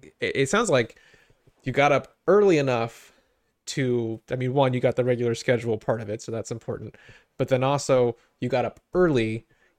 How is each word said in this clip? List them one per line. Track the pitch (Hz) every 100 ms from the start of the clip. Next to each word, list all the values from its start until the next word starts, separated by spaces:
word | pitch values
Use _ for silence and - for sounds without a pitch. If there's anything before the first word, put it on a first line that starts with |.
it, | - - 110 123
it | -
sounds | 202 226
like | 135 113 - _ _ _ _ _ _
you | 131
got | 131 143
up | 139 - _ -
early | 202 202 156
enough | 135 120 123 - - _ _ _ _ _ -
to, | - 131 120 113 113 -
I | 127
mean, | 127
one, | 139 131
you | 127
got | 127 120
the |
regular | 123 120 120
schedule | 113 - 123 120 107
part | - 113
of | 104
it, | 110
so | -
that's | 113 104
important. | 117 - - 107 - - - _ -
But | 131
then | 127
also | 131 143 - 131 120 - _ -
you | 123
got | 127
up | 117 - _
early | 180 175 131 110 113 - _ _